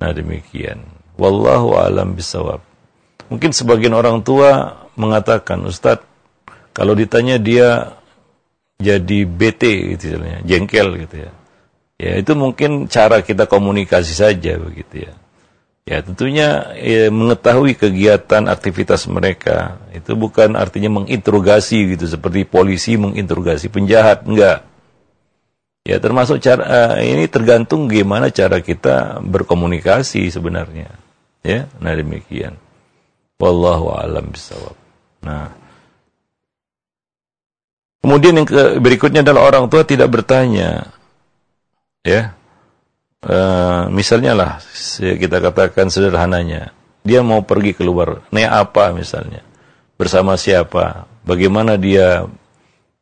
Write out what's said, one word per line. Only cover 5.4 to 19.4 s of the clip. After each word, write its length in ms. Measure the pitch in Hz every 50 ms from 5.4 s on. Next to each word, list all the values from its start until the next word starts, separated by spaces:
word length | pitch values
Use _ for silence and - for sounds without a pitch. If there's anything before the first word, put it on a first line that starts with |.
| - - 92 90 90 95
"Ustadz, 380 | 92 - - 123 117 - - _ _ _ _ _ _ _ _ - - _ _ _ _
kalau 240 | - 104 98 107
ditanya 400 | 101 110 104 - 120 117 127 131
dia 640 | 123 107 110 117 123 123 120 117 117 117 - - - _ _ _ _ _ _ _ _ _ _ _ _ _ _ _ _
jadi 480 | 98 104 101 98 87 90 104 101 101
bete," 720 | 90 85 87 113 113 110 - - 120 104 92 92 92 92 92
gitu 160 | - 80 80
istilahnya, 320 | 82 80 82 80 - 90
jengkel 560 | 87 92 87 95 101 107 110 101 98 90 87 82
gitu 240 | 78 - 78 73
ya. 60 | 82 - _ _ _ _ _ _ _ _ _ _ _ _ _
Ya, 140 | - 90 90 95 98
itu 160 | - 151 147
mungkin 480 | 139 131 117 - 151 147 147 143 139
cara 400 | - - 120 107 110 113 107 92
kita 240 | - 107 95 107 -
komunikasi 640 | - 101 101 98 101 104 98 - - 90 90 80 80
saja 400 | 82 101 107 101 90 82 82 80 82 82
begitu 480 | 82 82 80 80 - - 76 - -
ya. 40 | - - _ _ _ _ _ _ _ _ _ _ _ _ _
Ya, 160 | - 80 76 78
tentunya, 640 | 92 92 - 117 131 139 151 151 147 147 143 - - - -
ya, 320 | 123 120 113 113 110 107
mengetahui 640 | 104 110 110 117 123 - - 120 117 127 143 139 123
kegiatan 720 | - - 104 92 92 98 107 104 98 - - - 107 104
aktivitas 640 | 92 92 90 - 98 87 90 101 - 95 90 - 87
mereka 720 | 90 90 87 95 90 -